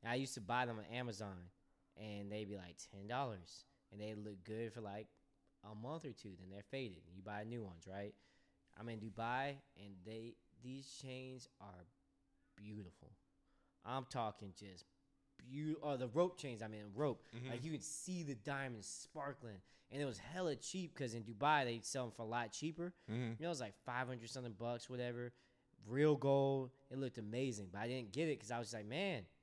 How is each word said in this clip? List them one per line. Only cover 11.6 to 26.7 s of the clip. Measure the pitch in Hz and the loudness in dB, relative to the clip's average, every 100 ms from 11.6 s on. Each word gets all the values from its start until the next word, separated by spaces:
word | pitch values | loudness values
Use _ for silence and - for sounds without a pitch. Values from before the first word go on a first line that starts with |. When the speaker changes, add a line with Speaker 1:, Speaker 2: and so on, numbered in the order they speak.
Speaker 1:
are | 101 90 87 _ _ _ _ _ _ - | -14 -14 -16 _ _ _ _ _ _ -14
beautiful. | 104 107 92 - - - _ _ _ - _ _ | -8 -6 -8 -10 -20 -20 _ _ _ -20 _ _
I'm | - 127 127 | -2 -2 0
talking | 131 110 - 101 90 | 2 2 0 -10 -10
just | 101 90 - _ _ _ _ _ | -12 -14 -18 _ _ _ _ _
beau-, | 123 135 156 156 | -8 -2 0 2
oh, | 147 135 | 2 4
the | 123 | 4
rope | 120 180 180 | 6 6 6
chains, | 143 117 | -4 -2
I | 110 | -4
mean, | 107 104 | -6 -6
rope. | 101 147 117 - | 4 4 4 -2
Speaker 2:
Mm-hmm. | 113 127 | -6 -4
Speaker 1:
Like, | 120 | -2
you | 143 | -2
can | 156 | -2
see | - - - 180 | -4 -6 -2 -2
the | 156 | -2
diamonds | 127 101 139 135 117 95 | -2 -2 0 0 -2 -6
sparkling. | - - 160 139 131 120 101 - - _ | -8 -8 -4 -4 -4 -8 -10 -12 -20 _
And | 131 | -2
it | |
was | 147 104 | 0 0
hella | - 170 185 | -4 0 2
cheap | 131 - 190 175 | 2 0 -2 -2
'cause | - 131 | 0 0
in | 117 | 0
Dubai, | 107 107 139 151 | -4 4 8 8
they | 127 117 | 8 2
sell | 101 135 | 0 0
'em | 123 | 0
for | 104 | -2
a | 113 | 0
lot | 117 120 | 0 0
cheaper. | - 151 160 175 - - | 0 -2 -2 -4 -6 -2
Speaker 2:
Mm-hmm. | 113 | 0
Speaker 1:
You | 123 113 | 0 0
know, | 165 | 0
it | |
was, | 160 | 0
like, | 117 98 | -2 -6
five | - 123 127 | -2 0 0
hundred | 127 113 | -2 -4
something | 135 123 | -4 -4
bucks, | 98 117 120 - | -2 0 0 -2
whatever. | 127 123 120 120 - - _ _ _ 101 | -2 0 0 -4 -6 -20 _ _ _ -2
Real | 127 151 | 8 10
gold. | 143 135 139 135 135 131 | 10 8 8 8 6 2